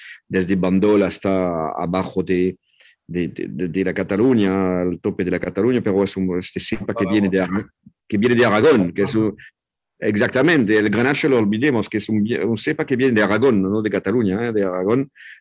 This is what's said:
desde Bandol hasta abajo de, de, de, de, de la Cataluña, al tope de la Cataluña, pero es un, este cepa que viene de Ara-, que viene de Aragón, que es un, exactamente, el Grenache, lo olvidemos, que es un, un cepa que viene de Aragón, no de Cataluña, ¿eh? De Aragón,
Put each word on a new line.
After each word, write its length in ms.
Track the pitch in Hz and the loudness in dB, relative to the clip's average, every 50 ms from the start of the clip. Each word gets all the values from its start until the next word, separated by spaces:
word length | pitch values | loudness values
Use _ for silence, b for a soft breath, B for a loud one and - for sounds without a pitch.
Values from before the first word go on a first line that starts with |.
| B B B B B - | B B B B B -6
desde 300 | - 95 92 85 101 92 | -2 -2 0 0 0 0
Bandol 460 | 90 92 92 95 98 104 107 107 120 | 0 2 2 2 4 4 4 4 2
hasta 640 | 104 101 - - 101 95 95 92 90 85 82 80 69 | 0 -2 -4 -4 -2 0 0 0 -2 -2 -4 -4 -4
abajo 520 | 50 - 87 85 87 92 92 92 - 95 | -4 -6 -4 -4 -2 -2 -4 -4 -4 -4
de, 360 | 82 87 92 90 90 92 90 - _ b b b b b b b _ - | -2 0 0 0 0 0 -2 -4 _ b b b b b b b _ -8
de, 220 | 82 90 87 - | -6 -4 -4 -4
de, 180 | - - - - | -6 -8 -10 -10
de, 220 | 50 - 90 87 | -8 -6 -6 -4
de 140 | 80 95 95 | -2 -2 -2
la 80 | 92 87 | -2 -2
Cataluña, 880 | 98 92 - 98 98 120 135 127 110 101 95 95 98 95 90 92 90 | -4 -4 -2 0 2 2 4 4 4 2 2 2 0 0 0 0 0
al 180 | 87 90 87 - | -2 -2 -4 -4
tope 240 | - 104 - - 92 | -4 -6 -4 -2 -2
de 80 | 87 | -2
la 80 | 87 87 | -2 -2
Cataluña, 420 | 87 87 - 95 104 123 127 120 | -4 -4 -4 0 0 2 2 0
pero 220 | 95 110 92 98 98 | 0 0 0 2 0
es 140 | 95 - 98 | 0 -2 -4
un, 200 | 95 92 90 90 | -4 -2 -2 -4
este 220 | 90 - - 98 | -6 -6 -8 -8
cepa 340 | - - - - 95 92 104 | -6 -6 -6 -6 -6 -6 -4
que 140 | 113 104 90 | -2 -2 0
viene 220 | 104 107 101 92 | 0 2 2 2
de 100 | 92 95 | 0 0
Ara-, 300 | 92 87 95 104 104 - _ _ _ - _ _ _ | -2 -2 -4 -6 -6 -8 _ _ _ -20 _ _ _
que 120 | - 110 101 | -6 -2 0
viene 180 | 107 123 120 | 2 2 4
de 100 | 117 123 | 4 4
Aragón, 460 | 113 101 107 113 156 147 113 92 87 | 4 4 4 4 4 4 4 2 0
que 120 | 85 95 101 | 0 -2 -2
es 120 | 95 - | 0 0
un, 220 | 110 110 104 98 B B B B _ _ _ _ _ _ _ _ - | 0 0 0 -2 B B B B _ _ _ _ _ _ _ _ -6
exactamente, 800 | - 107 104 101 120 104 - 127 135 165 175 151 113 95 110 107 | -2 -2 0 2 2 2 2 2 2 4 4 4 4 4 4 2
el 120 | 104 107 | 2 2
Grenache, 400 | 101 107 120 135 147 143 - 151 | 2 2 2 0 0 0 0 2
lo 100 | 131 120 | 2 2
olvidemos, 480 | 110 101 107 110 131 151 127 113 107 - | 2 2 0 0 0 0 0 0 -2 -2
que 120 | - 107 | -4 -6
es 100 | - - | -4 -2
un, 180 | 110 107 104 110 120 - 90 | -2 -2 0 0 -2 -2 -2
un 140 | 113 117 107 | -2 -2 -2
cepa 280 | - 151 151 - 156 | -2 -4 -4 -4 -4
que 120 | - 135 120 | -2 -2 0
viene 160 | 131 135 117 | 2 2 2
de 100 | 107 104 | 2 2
Aragón, 380 | 95 104 110 123 139 113 101 | 2 2 2 2 2 2 2
no 200 | 95 95 104 110 | 2 0 0 -2
de 80 | 107 107 | -2 -2
Cataluña, 600 | 98 95 - 95 110 123 113 95 92 104 120 120 | -2 -2 -2 -2 0 0 0 0 0 -2 -2 -2
¿eh? 20 | |
De 140 | 110 107 98 | -2 -2 -2
Aragón, 440 | 92 90 92 92 101 117 135 139 143 _ B B B B B | -2 -2 -2 -2 0 0 0 -2 -4 _ B B B B B